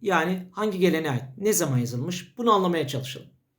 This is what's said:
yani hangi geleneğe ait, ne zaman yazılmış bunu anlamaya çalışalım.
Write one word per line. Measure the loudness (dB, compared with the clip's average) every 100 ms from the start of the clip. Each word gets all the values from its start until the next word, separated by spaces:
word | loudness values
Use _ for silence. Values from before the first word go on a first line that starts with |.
yani | 0 2 2 -2 -6
hangi | -6 -4 2
geleneğe | 2 2 0
ait, | -4 -6 -4
ne | 0
zaman | 0 2 0
yazılmış | 0 -4 -6 -6 -10 -2
bunu | 4
anlamaya | 4 4 0 -2
çalışalım. | -6 -8 -12 -18 _ _